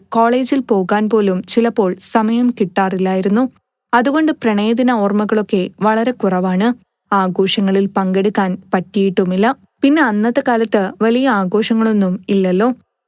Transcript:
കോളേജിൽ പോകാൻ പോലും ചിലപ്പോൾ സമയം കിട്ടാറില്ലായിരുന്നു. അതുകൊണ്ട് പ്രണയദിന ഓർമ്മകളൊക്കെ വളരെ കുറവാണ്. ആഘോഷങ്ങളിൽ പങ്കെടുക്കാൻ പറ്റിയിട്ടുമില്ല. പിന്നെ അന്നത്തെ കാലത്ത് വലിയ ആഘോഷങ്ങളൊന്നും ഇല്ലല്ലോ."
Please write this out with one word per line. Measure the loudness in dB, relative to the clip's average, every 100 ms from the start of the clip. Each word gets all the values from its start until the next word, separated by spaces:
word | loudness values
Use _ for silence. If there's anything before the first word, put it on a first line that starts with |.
| -4
കോളേജിൽ | 0 2 2 0 -2
പോകാൻ | 0 -2 0 0 0
പോലും | 0 0 -2
ചിലപ്പോൾ | -2 0 0 0 -2 -2
സമയം | -4 -2 0 0 0 0
കിട്ടാറില്ലായിരുന്നു. | -2 -2 -2 -2 -2 0 0 0 -2 _ _ _ -2
അതുകൊണ്ട് | 0 2 2 0
പ്രണയദിന | 0 -2 0 0 0 0
ഓർമ്മകളൊക്കെ | 2 0 0 0 -2 0 -2 -2 -2
വളരെ | 0 0 -2
കുറവാണ്. | -2 -2 0 0 0 0 -2 _ _ -4 -2
ആഘോഷങ്ങളിൽ | 0 0 0 0 0 0 0
പങ്കെടുക്കാൻ | -2 -2 0 0 0 -2 -4 -4
പറ്റിയിട്ടുമില്ല. | -6 -4 -2 0 0 0 0 0 -2 _ -2
പിന്നെ | 2 2
അന്നത്തെ | 2 0 0 0 0
കാലത്ത് | 0 0 0 -2 -2
വലിയ | 0 2 0
ആഘോഷങ്ങളൊന്നും | 0 0 -2 0 0 0 0 0 -2 -2
ഇല്ലല്ലോ." | 0 2 2 0 -2 _ _